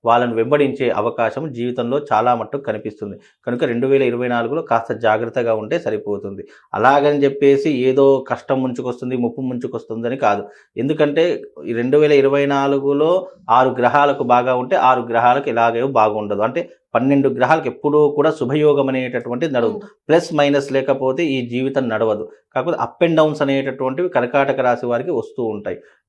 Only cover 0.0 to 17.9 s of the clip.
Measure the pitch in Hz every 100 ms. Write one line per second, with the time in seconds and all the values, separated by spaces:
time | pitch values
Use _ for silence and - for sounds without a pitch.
0 | 117 123 123 113 117 147 135 120 123 104
1 | 113 - 110 131 160 120 123 123 117 139
2 | - 107 120 120 107 139 120 107 110 -
3 | 101 95 _ _ - 120 139 117 131 135
4 | 127 120 123 120 117 151 160 - - 110
5 | 117 110 117 127 117 110 107 170 170 107
6 | 104 98 98 95 - - _ 98 120 143
7 | 143 147 139 139 139 139 156 131 131 131
8 | 139 135 131 123 - 131 127 123 123 120
9 | 127 127 120 117 131 123 127 117 - 113
10 | 117 131 117 101 - - _ - 135 156
11 | 147 139 170 135 - - 76 117 127 143
12 | 151 143 135 143 143 139 139 139 139 143
13 | 156 185 185 - - 120 131 123 120 143
14 | 143 131 123 123 123 127 123 190 123 123
15 | 117 117 123 131 139 117 117 117 135 123
16 | 107 107 104 101 110 147 170 - _ 120
17 | 131 139 139 120 127 160 131 - 143